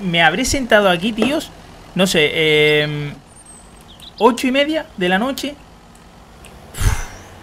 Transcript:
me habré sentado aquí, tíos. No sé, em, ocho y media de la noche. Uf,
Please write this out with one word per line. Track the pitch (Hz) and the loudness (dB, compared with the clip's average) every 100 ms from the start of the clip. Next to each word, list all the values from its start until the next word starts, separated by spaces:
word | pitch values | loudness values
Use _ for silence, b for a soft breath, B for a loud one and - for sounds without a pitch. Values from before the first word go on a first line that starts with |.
me | 196 170 | -4 2
habré | 165 175 | 2 2
sentado | 262 277 240 214 202 | 0 -2 0 2 2
aquí, | 175 202 | 0 -2
tíos. | 220 226 311 - - - - - | -2 -2 -2 -6 -16 -20 -20 -10
No | - 190 | -2 0
sé, | 180 147 - 156 151 151 151 | 2 0 2 2 4 4 2
em, | 151 147 147 - - - - - - - - - - - | 0 -4 -8 -12 -20 -20 -20 -20 -20 -20 -20 -20 -18 0
ocho | 220 233 262 | 2 2 0
y | |
media | 269 285 320 294 - | 0 0 -2 -6 -6
de | 180 | -2
la | 185 | 0
noche. | 247 269 - 285 - - - - - - - - - - - | -2 -6 -10 -12 -20 -20 -20 -20 -20 -20 -20 -20 -20 -20 -18
Uf, | - - - - - - - | -2 -2 0 -6 -16 -20 -20